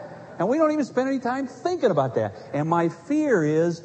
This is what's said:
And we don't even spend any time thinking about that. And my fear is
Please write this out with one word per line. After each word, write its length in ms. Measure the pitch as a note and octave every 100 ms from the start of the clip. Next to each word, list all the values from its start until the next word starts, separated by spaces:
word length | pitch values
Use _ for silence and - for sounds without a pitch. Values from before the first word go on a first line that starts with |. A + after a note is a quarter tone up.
| - - - -
And 100 | F#3
we 100 | D4
don't 140 | D#4
even 120 | D4+
spend 240 | C4+ B3 C4
any 100 | C4+
time 280 | A#3+ C4 C4
thinking 440 | - E4+ F4+ A#3
about 240 | D3 C3+ A#2+
that. 180 | G#2 - -
And 160 | C#3+ D#3+
my 220 | E3+ E3+
fear 520 | - - D4+ D4+ G#3
is 400 | D3+ D#3 E3+ E3+